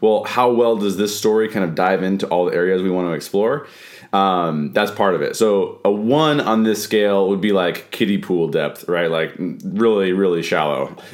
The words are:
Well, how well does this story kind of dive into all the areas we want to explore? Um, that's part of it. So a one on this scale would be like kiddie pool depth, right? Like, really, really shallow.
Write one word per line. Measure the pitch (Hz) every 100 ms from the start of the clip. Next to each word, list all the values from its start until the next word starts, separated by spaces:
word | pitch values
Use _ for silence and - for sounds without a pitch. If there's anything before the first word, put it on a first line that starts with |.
Well, | 110 107
how | - 123 123
well | 117 117
does | 110 101 92
this | 104 -
story | 107 110 110
kind | 107
of | 90 80
dive | 92 95
into | 95 98 -
all | 87 90
the | 85
areas | 90 92
we | 92
want | 90 87
to |
explore? | 78 - 101 110 147 - - - - -
Um, | 98 98 90 85 78 73
that's | 107 107
part | 107 101
of | 82
it. | 71 -
So | 110 101 92 -
a | 101
one | 104 110 147 156 147
on | 110 110
this | 110 104
scale | - 110 104 98 95
would | 98
be | 104
like | 98 87 82 -
kiddie | - 104 98
pool | - 90 80
depth, | 78 73 - -
right? | 87 85
Like, | 82 80 -
really, | 90 71 95 98 113 104 95
really | 92 95 85
shallow. | 82 87 76 69 67 - -